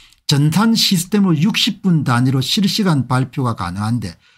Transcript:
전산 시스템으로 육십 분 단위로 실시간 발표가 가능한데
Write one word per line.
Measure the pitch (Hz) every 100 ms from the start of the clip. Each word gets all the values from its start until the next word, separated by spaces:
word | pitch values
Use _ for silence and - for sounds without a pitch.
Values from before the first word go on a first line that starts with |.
| - _ -
전산 | 143 147 160 214
시스템으로 | 226 - 185 - 208 196 156
육십 | 185 233 - -
분 | 196 165
단위로 | 135 120 131 135
실시간 | 127 - 196 - 196 147 117
발표가 | 127 127 - 127
가능한데 | 107 87 92 107 120 98 82 _